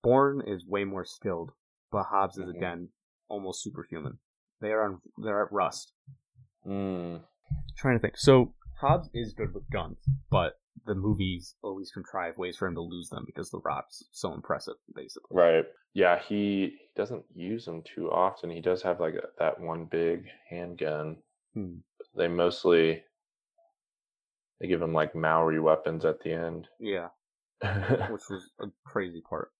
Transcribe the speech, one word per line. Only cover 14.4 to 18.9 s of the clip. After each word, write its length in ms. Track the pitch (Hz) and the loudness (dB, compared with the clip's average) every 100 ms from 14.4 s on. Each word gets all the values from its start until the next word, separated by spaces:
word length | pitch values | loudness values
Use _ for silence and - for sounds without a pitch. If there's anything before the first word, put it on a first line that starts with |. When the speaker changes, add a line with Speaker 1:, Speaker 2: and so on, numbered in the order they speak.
| - 73 - - - | -6 -6 -6 -14 -16
Speaker 1:
basically. 340 | - - - _ 90 | -16 -16 -18 _ 6
Speaker 2:
Right. 280 | 85 80 80 - _ | 8 6 2 -10 _
Yeah, 240 | 98 90 87 | 2 4 4
he, 580 | - 104 101 98 95 - | 0 0 2 0 -2 -6
he 100 | _ - | _ -6
doesn't 280 | 104 120 - | -4 -6 -12
use 320 | 90 90 117 - | -12 -8 -6 -8
them 160 | 82 | -12
too 280 | 80 - 82 | -12 -6 0
often. 380 | 80 95 - 87 | 2 2 0 -10
He 120 | 82 | -2
does 180 | 87 92 | 0 0
have, 160 | 92 | 0